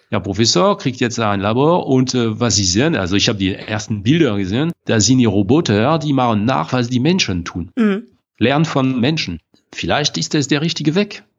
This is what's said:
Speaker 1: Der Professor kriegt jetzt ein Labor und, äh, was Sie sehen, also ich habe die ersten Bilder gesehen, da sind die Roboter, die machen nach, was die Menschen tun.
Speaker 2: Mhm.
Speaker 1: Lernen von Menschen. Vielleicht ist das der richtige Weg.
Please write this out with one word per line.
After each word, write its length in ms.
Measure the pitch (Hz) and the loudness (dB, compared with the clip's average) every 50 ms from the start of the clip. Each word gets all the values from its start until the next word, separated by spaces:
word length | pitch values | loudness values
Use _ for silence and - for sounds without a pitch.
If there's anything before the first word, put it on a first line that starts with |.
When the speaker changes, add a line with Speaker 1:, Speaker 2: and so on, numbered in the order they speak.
| _ _ - | _ _ -4
Speaker 1:
Der 60 | 101 | -4
Professor 580 | 87 98 95 98 117 107 - 175 185 202 196 202 | -4 -4 -2 0 0 2 2 4 2 2 2 0
kriegt 220 | - 135 123 - | -2 -6 -4 -2
jetzt 200 | 127 117 113 - | -4 -4 -2 -2
ein 220 | 113 104 101 98 | -2 0 0 0
Labor 460 | 95 104 113 127 143 156 175 180 - 160 | 0 0 0 2 2 2 2 2 2 2
und, 260 | 135 127 123 123 - | 2 2 2 2 0
äh, 260 | 127 117 113 107 107 | 0 0 -2 -2 -2
was 160 | 120 117 98 | 0 0 0
Sie 80 | 101 101 | 0 0
sehen, 320 | 90 87 104 139 170 165 | 2 2 2 2 2 0
also 200 | 107 95 85 98 | 0 -2 0 0
ich 120 | 101 95 123 | 0 0 0
habe 100 | 113 98 | 0 0
die 140 | 98 92 - | -2 -2 -2
ersten 500 | - - - 107 107 - - 113 104 95 | -4 -6 -6 -6 -6 -4 -6 -6 -2 0
Bilder 340 | 117 151 170 156 120 104 101 | 2 2 2 2 -2 -2 -2
gesehen, 340 | 98 90 104 127 156 170 170 - _ | -2 -2 -2 -2 -2 -4 -6 -8 _
da 140 | - 117 110 | 0 2 2
sind 180 | 98 113 131 127 | 4 4 4 4
die 80 | 120 | 4
Roboter, 720 | 110 95 104 101 92 131 165 170 - 104 101 110 139 165 160 | 2 2 2 2 2 2 2 2 2 2 2 4 2 2 0
die 160 | 151 151 139 | 0 -2 0
machen 320 | 135 127 117 110 101 101 | 0 0 0 0 0 0
nach, 260 | 123 131 151 165 - | 0 0 -2 -2 -2
was 160 | - 127 120 117 | -2 -2 -2 0
die 120 | 127 117 | 0 0
Menschen 440 | 127 160 190 190 - - 92 87 85 | 2 2 0 0 0 -2 -4 -4 -6
tun. 260 | - - 90 82 - - | -6 -8 -10 -10 -8 -4
Speaker 2:
Mhm. 280 | 254 226 208 190 208 - - _ _ _ _ _ _ | -2 0 0 0 -2 -6 -12 _ _ _ _ _ _
Speaker 1:
Lernen 280 | 104 120 139 151 165 | 0 2 2 2 0
von 340 | 156 - 143 131 131 131 123 | 0 0 0 0 2 0 0
Menschen. 400 | 110 143 165 156 - 98 87 76 - _ _ _ _ _ | 0 0 0 -2 -4 -6 -8 -10 -12 _ _ _ _ _
Vielleicht 480 | - - - 82 101 139 147 - - 165 | -12 -8 -4 -2 -2 0 0 -2 -4 -4
ist 160 | 165 - - | -6 -2 -2
das 120 | 151 135 - | -2 0 0
der 140 | 147 143 | 0 -2
richtige 320 | 156 170 - - 147 156 147 | 0 -2 -4 -2 -2 0 0
Weg. 300 | 196 208 208 - - - _ _ | 0 -2 -2 -6 -14 -20 _ _